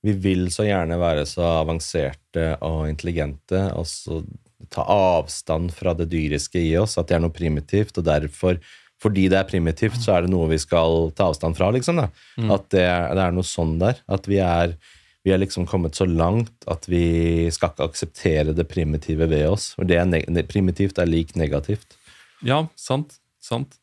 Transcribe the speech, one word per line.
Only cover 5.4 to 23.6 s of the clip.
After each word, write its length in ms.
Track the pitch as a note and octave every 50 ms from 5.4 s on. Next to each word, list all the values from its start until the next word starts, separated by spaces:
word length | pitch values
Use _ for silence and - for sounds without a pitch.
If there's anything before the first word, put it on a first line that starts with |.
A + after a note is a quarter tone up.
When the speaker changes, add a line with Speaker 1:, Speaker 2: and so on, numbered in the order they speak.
| - - D#2+ D#2 F2 F2
Speaker 1:
fra 220 | E2 - - F#2 E2+
det 160 | D#2+ E2+ D#2+
dyriske 460 | E2+ E2 D#2 D2+ D2 C#2+ - - - F2+
i 160 | E2+ D#2+ D#2+
oss, 220 | E2+ G#2+ A2 - -
at 80 | E2 -
det 80 | F2+
er 40 | E2
noe 100 | E2 E2+
primitivt, 680 | D#2+ - F2 D#2+ D2+ D2+ D2 - - G2+ G#2 - - -
og 60 | E2+
derfor, 540 | E2 D2+ D2+ D2+ D2 - - - F#2 F2+ E2+ - - - - _ _ _ _
fordi 280 | - A2 G2+ F#2+ F#2+ F#2
det 80 | F#2+ F#2+
er 60 | F#2+ -
primitivt, 480 | - F#2 E2 E2 D#2+ - - A2 A2+ A#2+
så 180 | A#2 A2+ G2 F2
er 40 |
det 80 | E2+ F#2
noe 180 | F#2 F2+ E2 D#2+
vi 100 | D#2+ D#2
skal 520 | - - - E2+ E2 E2 E2 E2 E2 D#2
ta 120 | D#2 - G2 F2
avstand 260 | D#2 - - E2 E2+
fra, 140 | - F2+ G2
liksom, 240 | A2 C3 B2 - E3+
da. 120 | E3+ B2+ F2+ - _ - - _ -
Speaker 2:
Mm. 120 | A#2 A2
Speaker 1:
At 160 | G#2 G2 G2 _
det, 160 | - F#2+ F2+ F2+ F2+ F2 F2 B1+ D2
det 60 | F#2+ F#2+
er 80 | F2+
noe 100 | E2+ F2+
sånn 360 | F2+ - - - E2+ D#2+ D#2+ E2
der, 180 | F2+ A2 B2+ - _ -
at 180 | F#2+ F#2+ -
vi 100 | - G2+ G2
er, 380 | F#2+ F2 E2+ E2+ E2+ E2+ E2+ D#2+ _ - - - _ _ _ _ _
vi 80 | F#2+
er 60 | F#2+ F#2
liksom 280 | G2 F#2+ - - F2+
kommet 300 | E2+ - F#2+ E2+ D#2 -
så 100 | - G2
langt 460 | F2+ E2+ E2 E2 F2 G2+ A#2 A#2 A2 _ _ - -
at 180 | E2 E2 -
vi 640 | - F2+ F2 F2 E2+ E2+ E2+ E2 E2+ E2+ E2 E2 E2+
skal 200 | D#2+ - - E2+
ikke 180 | - - C#2+ D2+
akseptere 640 | - - - D#2+ _ - - F#2+ D#2+ D#2 D2+ D#2 D#2
det 140 | E2 E2+ -
primitive 580 | - F#2 D#2+ D2+ D2+ D2+ - - D#2+ D2+ D#2+ D#2+
ved 200 | D#2+ D2 D2+ D#2
oss, 260 | F#2+ G#2+ - - -
for 80 | - F#2
det 120 | F2+ F2 E2+
er 60 | F2
neg-, 260 | F#2 F2 D#2+ - -
det 140 | E2 E2+ -
primitivt 520 | - - G#2 F#2+ F#2 F2 - G2 G2 - -
er 80 | F2+
lik 280 | E2+ E2 E2 E2 D#2 -
negativt. 640 | F2+ D#2+ C#2+ C#2+ C#2+ - - G#2 G#2 - _ - _ _ - - - - _ _ _ -
Speaker 2:
Ja, 240 | A#2+ C3 D3+ D#3+ D#3+ _
sant, 420 | - - - C3 C#3 D#3 - - _ _ _ _ _
sant. 380 | - - A#2+ A#2+